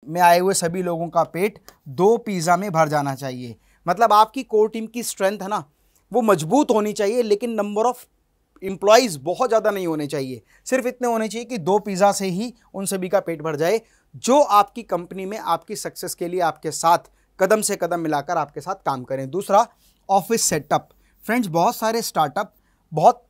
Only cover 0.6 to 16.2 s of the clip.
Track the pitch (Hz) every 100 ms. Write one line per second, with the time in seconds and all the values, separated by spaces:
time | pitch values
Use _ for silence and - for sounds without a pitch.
0.6 | 170 180 180 170 170 170 156 - 202 -
1.6 | - _ - 127 190 226 233 190 160 175
2.6 | 208 165 156 147 139 131 135 127 123 113
3.6 | _ _ - 180 226 208 220 - 254 214
4.6 | 214 226 220 240 226 - 196 208 185 208
5.6 | 147 _ _ _ _ 214 226 185 156 247
6.6 | 294 220 208 208 202 240 226 202 240 226
7.6 | 208 208 233 247 - _ _ _ _ _
8.6 | 190 190 196 220 254 151 135 175 254 220
9.6 | 214 202 180 156 147 151 135 123 _ _
10.6 | - 254 240 254 240 226 220 208 233 247
11.6 | 156 202 202 190 202 196 196 175 240 -
12.6 | _ 190 190 196 185 196 185 165 151 147
13.6 | 160 214 _ _ _ 135 - 277 285 202
14.6 | 202 - 208 175 175 185 190 202 - 170
15.6 | _ 208 - - 180 -